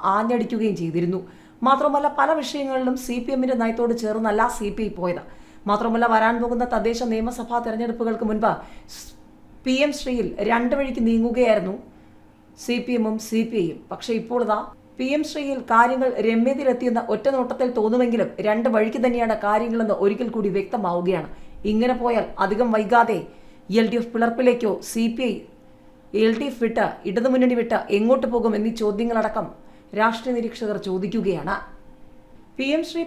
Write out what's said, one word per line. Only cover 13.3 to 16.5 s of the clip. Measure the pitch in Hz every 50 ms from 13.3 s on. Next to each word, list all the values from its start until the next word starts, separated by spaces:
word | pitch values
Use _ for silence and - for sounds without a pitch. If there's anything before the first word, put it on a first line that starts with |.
| 220 220 226 226
പി | - 175 170
ഐയും. | 160 151 - - -
പക്ഷേ | - - - - 226 220
ഇപ്പോൾ | - - 247 247 233
ഇതാ | 208 208 214 - - - - - - - -
പി | 254 262 285
എം | 302 302 302
ശ്രീയിൽ | - 311 285 277 277 254 - - 233
കാര്യങ്ങൾ | 226 240 240 262 254 262 254 240 - 208
രമ്യതയിലെത്തിയെന്ന | 226 226 226 233 262